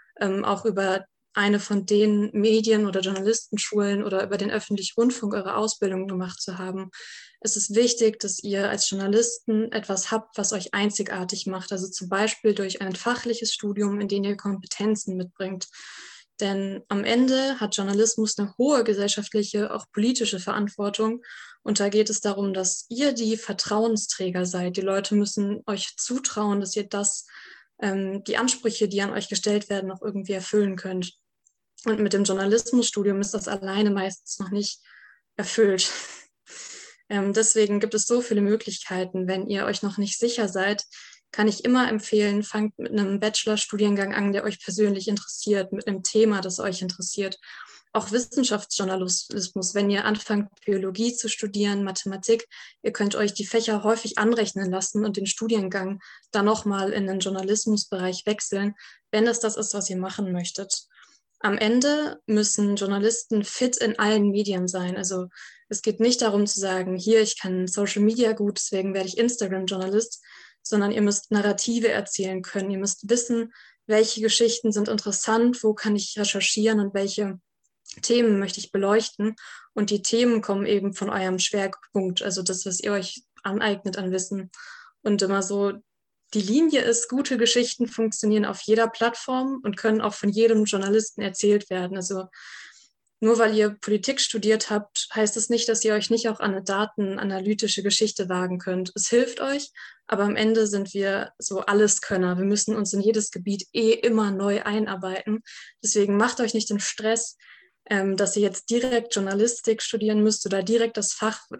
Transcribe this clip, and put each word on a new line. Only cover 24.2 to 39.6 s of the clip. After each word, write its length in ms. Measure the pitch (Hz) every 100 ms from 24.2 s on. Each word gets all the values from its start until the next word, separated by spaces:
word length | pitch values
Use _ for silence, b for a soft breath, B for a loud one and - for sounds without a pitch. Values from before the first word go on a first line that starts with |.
| 185 180 180
seid. 300 | 180 180 180
Die 40 |
Leute 340 | 190 196 196
müssen 480 | 208 202 - 202 208 -
euch 280 | 196 - -
zutrauen, 640 | - 247 262 - 208 202
dass 140 | 190
ihr 140 | 208 196
das, 380 | 202 202 - - B B B B _
ähm, 440 | 202 196 190 196
die 140 | 196 -
Ansprüche, 500 | 254 - 226 214 208
die 140 | 196
an 100 | 196
euch 160 | - 202
gestellt 400 | 190 - 208 208
werden, 240 | 196 190
auch 100 | 190
irgendwie 300 | 214 202 190
erfüllen 420 | 190 190 214 202
könnt. 380 | 185 190 185 180 - _ _ _ _ _ - -
Und 120 | 214
mit 140 | 208
dem 120 | 196
Journalismusstudium 1000 | 202 190 196 226 - 247 226 - 202 196
ist 100 | 202
das 160 | 214 202
alleine 420 | 196 190 196 208
meistens 480 | 196 190 190 - -
noch 120 | 185
nicht 300 | 202 208 - B B B B _ -
erfüllt. 540 | 190 - 208 190 - B B B B _ _ B B B B B _
Ähm, 240 | 202 196
deswegen 480 | 202 220 220 208 208
gibt 140 | 208
es 120 | 214 -
so 140 | 240
viele 220 | 240 208
Möglichkeiten. 840 | 202 220 - 180 - 185 185 190 185
Wenn 180 | 190 208
ihr 180 | 196